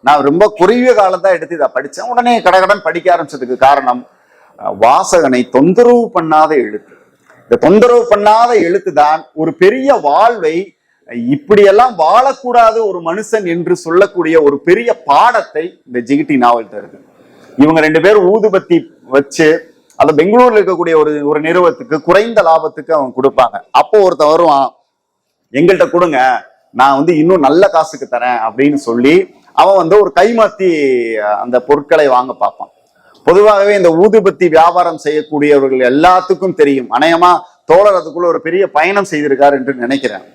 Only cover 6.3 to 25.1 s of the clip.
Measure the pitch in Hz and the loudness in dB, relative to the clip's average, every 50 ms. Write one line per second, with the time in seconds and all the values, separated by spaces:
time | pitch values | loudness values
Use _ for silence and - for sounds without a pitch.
6.3 | 156 156 156 156 156 143 117 107 104 104 - _ - _ _ _ _ _ _ _ | 0 0 0 2 0 -2 -2 -4 -8 -14 -16 _ -20 _ _ _ _ _ _ _
7.3 | _ _ _ _ 120 113 - 147 185 214 233 247 240 240 233 240 226 208 208 214 | _ _ _ _ -4 0 2 2 2 4 4 4 2 2 2 2 -2 0 2 2
8.3 | 214 220 233 240 240 214 165 165 180 202 185 196 151 147 147 147 156 160 160 _ | 2 2 2 2 0 0 0 0 -2 -4 -4 -4 0 0 0 2 0 -4 -6 _
9.3 | _ 156 160 160 160 _ 180 190 226 262 262 277 277 220 156 143 143 165 202 233 | _ -6 -6 -6 -2 _ 0 0 0 0 0 0 0 0 0 -2 0 2 2 0
10.3 | 240 220 175 151 160 170 196 190 _ _ _ _ _ _ _ _ 120 120 117 120 | 0 -2 -4 -4 -4 -4 -8 -10 _ _ _ _ _ _ _ _ -12 -10 -4 -4
11.3 | 139 143 - - 214 202 202 196 196 208 247 262 240 170 160 156 185 226 254 277 | -4 -6 -2 0 2 4 4 4 4 4 2 0 0 -2 -2 0 2 2 2 0
12.3 | 262 262 - 247 240 240 233 220 220 226 226 202 185 175 165 165 170 202 214 - | -2 -4 -8 -4 0 2 2 2 2 0 -4 -4 -6 -6 -8 -8 -8 -8 -8 -6
13.3 | - 220 202 175 170 170 175 170 180 175 - 165 165 180 202 196 - 180 170 156 | -6 -6 -4 -4 -6 -6 -4 -4 -4 -6 -4 -2 0 0 0 0 -2 -6 -4 0
14.3 | 160 165 151 143 143 143 - 165 180 214 233 233 240 - - - 139 151 190 233 | 0 2 2 2 -2 -2 0 0 0 0 0 -4 -4 -6 -2 0 0 2 2 2
15.3 | 240 220 - - - 151 160 180 180 _ _ _ 123 123 120 113 139 143 156 143 | 0 -2 -6 -6 -8 -10 -10 -10 -12 _ _ _ -10 -10 -4 -2 -2 -2 -2 -2
16.3 | 151 131 120 120 120 120 113 98 95 104 98 - - - _ _ _ _ _ _ | -2 0 2 2 0 0 -4 -10 -14 -18 -18 -18 -20 -20 _ _ _ _ _ _
17.3 | _ _ _ _ - - 135 151 160 165 151 156 156 165 160 190 214 214 185 180 | _ _ _ _ 0 0 2 2 2 2 0 0 0 0 2 2 2 2 2 2
18.3 | 202 220 202 214 185 190 - - 175 165 - - _ _ _ - 127 139 139 143 | 0 0 0 0 -2 -2 -2 0 -2 -2 -2 -4 _ _ _ -4 -2 -2 -2 -2
19.3 | - - 165 156 156 170 - _ _ _ _ _ _ - - 147 156 143 160 190 | -4 0 0 0 0 0 -4 _ _ _ _ _ _ -2 0 0 2 0 0 2
20.3 | 214 240 254 247 220 214 196 180 185 160 170 165 165 156 151 151 151 147 143 143 | 4 4 4 4 2 2 0 0 -2 -4 -2 0 0 0 0 0 -2 -4 -4 -4
21.3 | 151 151 151 160 170 180 180 170 - - 135 117 147 156 - 170 175 190 214 233 | -4 -2 -2 -2 0 0 0 0 -2 -4 -8 -8 -8 -6 -2 0 0 0 0 0
22.3 | 233 214 190 165 160 160 165 156 156 - 143 - 160 156 139 127 120 - 131 139 | -2 0 0 2 0 0 -2 -4 -10 -10 -8 -4 -4 -2 -2 -4 -6 -2 -2 -2
23.3 | - - 127 - - 98 - _ _ 135 143 - - 214 196 185 170 - 156 147 | 0 0 -2 -2 -2 -8 -16 _ _ -2 -2 2 2 2 2 2 0 0 0 0
24.3 | 156 165 175 127 143 139 139 123 _ _ _ _ _ _ _ _ | 2 2 2 2 2 0 0 -4 _ _ _ _ _ _ _ _